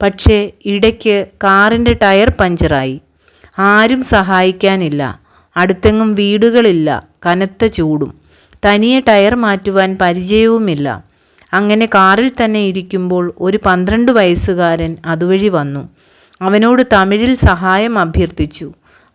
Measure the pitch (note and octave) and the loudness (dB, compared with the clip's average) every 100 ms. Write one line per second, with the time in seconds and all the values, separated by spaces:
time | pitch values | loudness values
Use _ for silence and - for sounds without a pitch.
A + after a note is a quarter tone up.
0 | G3+ G3 - G#3+ G3+ - G3+ G3+ A3 A3+ | -4 0 2 2 -2 -8 -6 0 0 0
1 | A3 G3+ F#3+ _ G3 G3 G#3 A#3 A#3 A#3 | -2 -2 -4 _ 0 4 2 2 0 2
2 | G3+ G3 A#3 - F#3 F3 D#3+ C#3+ C3 C3 | 2 4 2 2 -2 0 0 0 -4 -8
3 | - _ _ _ _ - G3 G#3 A3+ C4 | -14 _ _ _ _ -2 2 2 2 0
4 | B3+ G#3+ F#3+ F#3 F#3 F#3 G3 F#3+ E3 D3 | 0 0 2 2 0 0 -2 0 -2 -4
5 | C3 - _ _ _ E3+ F#3 F#3 A3 G#3+ | -6 -10 _ _ _ -2 -2 2 0 2
6 | A3 G3+ G3+ G#3 A#3 A#3+ A3+ F3 D3+ B2 | 0 0 0 2 2 4 2 2 0 -4
7 | - _ F3 F3 F#3+ - A3 G#3+ D#3+ D3+ | -8 _ -2 -2 -2 -2 -4 -2 -2 -2
8 | C#3+ - _ _ _ _ G#3 G#3 A3+ C4 | -4 -10 _ _ _ _ 0 2 2 2
9 | B3+ G#3 G3+ B3 A3+ G3 G3 F#3+ F#3+ F#3+ | 2 4 2 0 -2 -2 -2 0 -2 0
10 | F3+ F3 F#3 G#3+ A3+ A3+ G#3 D3 C#3+ G#2 | -2 -2 -2 2 2 2 -2 -4 -6 -8
11 | - _ _ _ _ F#3 G#3 G#3+ A3+ G3+ | -14 _ _ _ _ -2 0 0 2 2
12 | F#3+ G3+ B3+ B3+ A3+ G#3+ G3+ F#3+ F3+ F#3+ | 2 2 0 -2 -2 0 -2 -4 -6 -6
13 | F3+ F3+ F3 - F#3 G#3 G3+ F3+ F#3 A3 | -2 -2 -4 -4 -2 0 0 0 0 0
14 | A#3+ A#3 F#3 F3 - F3+ E3+ E3 E3 D#3+ | 2 2 2 0 -2 -2 0 -2 -4 -8
15 | D#3+ D#3+ F3 F#3+ G3+ F3 C#3+ C#3 - _ | -8 -4 0 0 0 0 -2 -8 -12 _
16 | _ _ _ _ F#3 G#3 A3+ B3+ B3+ G#3 | _ _ _ _ -2 2 2 2 2 2
17 | F#3+ G#3 A#3+ B3+ G#3+ F3 F#3 F#3+ A3+ A3 | 0 0 0 2 2 2 0 0 0 -2
18 | E3 E3 E3+ - D3+ - D3 - _ _ | -2 -2 -4 -4 -8 -8 -16 -18 _ _
19 | _ | _